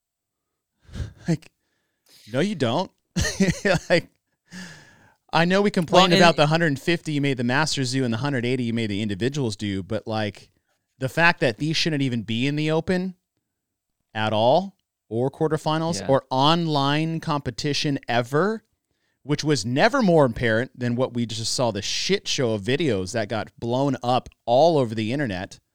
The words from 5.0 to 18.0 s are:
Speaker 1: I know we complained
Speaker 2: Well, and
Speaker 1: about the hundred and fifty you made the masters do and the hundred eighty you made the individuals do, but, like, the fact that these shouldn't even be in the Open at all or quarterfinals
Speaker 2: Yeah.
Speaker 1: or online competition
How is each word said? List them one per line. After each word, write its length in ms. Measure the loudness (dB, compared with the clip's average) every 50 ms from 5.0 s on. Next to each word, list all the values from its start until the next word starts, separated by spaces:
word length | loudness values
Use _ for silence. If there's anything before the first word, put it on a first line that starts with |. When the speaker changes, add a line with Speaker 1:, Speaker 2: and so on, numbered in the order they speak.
| _ _ _ _ _ _ 2
Speaker 1:
I 100 | 2 2
know 160 | 4 4 2
we 100 | 2 2
complained 400 | 0 0 0 4 6 6 6 6
Speaker 2:
Well, 60 | 6
and 60 | 6 6
Speaker 1:
about 120 | 6 6
the 100 | 4 2
hundred 200 | 2 2 2 2
and 120 | 2 0 -2
fifty 340 | -2 -2 -2 -2 -2 -4 -2
you 80 | 0
made 160 | 0 0 0
the 60 | 0 0
masters 480 | 0 2 0 0 0 -2 -2 -2 -2 -2
do 100 | -2 0
and 80 | -2 -2
the 40 |
hundred 280 | -2 -2 -2 -2 -2 -2
eighty 180 | -2 -2 -2 -2
you 100 | -2 -2
made 160 | -2 -2 -2
the 120 | -2 -2
individuals 540 | -2 -4 -4 -2 -4 -4 -2 -4 -4 -4 -4
do, 280 | -6 -6 -4 -4 -4 -6
but, 240 | -6 -8 -8 -6
like, 420 | -6 -4 -4 -4 -6 -6 -10 -18 _ _ _ _ _ _ _ _ _ _ -10
the 100 | -8 -6
fact 300 | 0 2 2 2 2 2
that 160 | 0 -2 -2
these 180 | -2 -4 -4 -2
shouldn't 260 | -2 -2 -2 -2 -2 -2
even 180 | -2 -2 -4 -4
be 240 | -4 -4 -2 -2
in 80 | -2 -2
the 160 | -2 -2 -2
Open 440 | -2 -2 -2 -2 -2 -2 -4 -6 -10 _ _ _ _ _ _ _ _ _ _ _ _ _ _ _ _ _ _ _ -6
at 180 | -4 -2 0 0
all 420 | 2 4 4 4 2 0 -2 -10 _ _ _ _ _ _ -8
or 200 | -4 -4 -4 -4
quarterfinals 680 | -2 -2 -2 -2 -2 -2 -2 -2 -2 -2 -2 -2 -4 -4
Speaker 2:
Yeah. 60 | 0
Speaker 1:
or 160 | 0 0 0 0 0
online 880 | 0 2 4 4 4 2 0 0 0 0 0 0 0 0 -2 -2 -4 -6
competition 800 | -4 -4 -4 -4 -4 -6 -8 -6 -4 -4 -2 -2 -2 -2 -2 -2